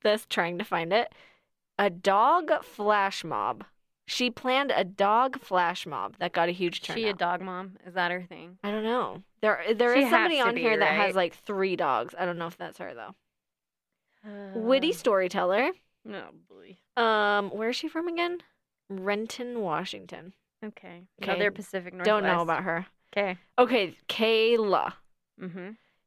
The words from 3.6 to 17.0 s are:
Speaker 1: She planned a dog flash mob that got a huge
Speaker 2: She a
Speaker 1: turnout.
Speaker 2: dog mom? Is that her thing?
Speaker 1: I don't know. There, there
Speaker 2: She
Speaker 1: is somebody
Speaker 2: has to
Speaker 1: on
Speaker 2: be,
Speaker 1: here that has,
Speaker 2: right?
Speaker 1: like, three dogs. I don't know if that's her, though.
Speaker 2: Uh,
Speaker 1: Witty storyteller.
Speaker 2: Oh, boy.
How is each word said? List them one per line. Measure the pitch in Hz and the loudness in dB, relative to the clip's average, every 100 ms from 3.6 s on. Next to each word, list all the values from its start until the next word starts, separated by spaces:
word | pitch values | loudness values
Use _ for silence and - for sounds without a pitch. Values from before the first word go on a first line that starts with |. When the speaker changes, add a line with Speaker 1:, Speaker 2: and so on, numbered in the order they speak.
| - _ _ _ - | -10 _ _ _ -8
Speaker 1:
She | - 247 | -2 -2
planned | 233 254 262 277 - | -2 0 0 2 0
a | |
dog | 180 202 196 220 262 262 | -2 2 4 4 2 -2
flash | - 185 170 185 - | -2 0 2 -2 -6
mob | - 98 - | -8 -8 -6
that | 180 | -4
got | - 170 | 0 0
a | |
huge | 180 175 175 - | 0 -4 -4 -8
Speaker 2:
She | |
a | - 220 | -4 -4
Speaker 1:
turnout. | 185 | -2
Speaker 2:
dog | 175 180 | -2 -2
mom? | 190 180 190 190 180 | -6 -10 -12 -16 -10
Is | 180 | -2
that | 175 | -2
her | 180 | -2
thing? | 180 170 170 185 | -8 -16 -18 -10
Speaker 1:
I | 202 | -6
don't | 214 | -4
know. | 220 247 143 92 - - | -2 -2 -2 -6 -16 -2
There, | 214 196 185 | 0 0 0
there | 226 240 254 | 2 4 4
Speaker 2:
She | |
Speaker 1:
is | 262 | 6
somebody | - 403 294 | 4 4 2
Speaker 2:
has | |
to | 233 | 2
Speaker 1:
on | 240 | 2
Speaker 2:
be, | |
Speaker 1:
here | 240 220 | 2 4
that | 190 | 4
has, | 156 196 | 4 2
Speaker 2:
right? | 190 | 2
Speaker 1:
like, | 175 | 0
three | - - 196 190 170 | -2 -6 -2 0 0
dogs. | 156 120 123 - | 2 2 0 -4
I | 180 | -4
don't | 175 | -4
know | 165 | -8
if | - | -8
that's | 170 - | -12 -12
her, | 180 | -14
though. | 117 - - _ _ _ _ _ _ _ _ _ _ | -12 -16 -18 _ _ _ _ _ _ _ _ _ _
Speaker 2:
Uh, | 214 202 196 208 | -20 -16 -12 -4
Speaker 1:
Witty | 226 269 320 | 2 2 2
storyteller. | - 240 196 180 196 180 202 294 370 _ _ 220 | 0 2 2 2 0 2 2 0 -2 _ _ -16
Speaker 2:
Oh, | 196 98 165 175 | -14 -14 -20 _
boy. | 190 - 185 _ 247 | -20 -20 -20 _ 0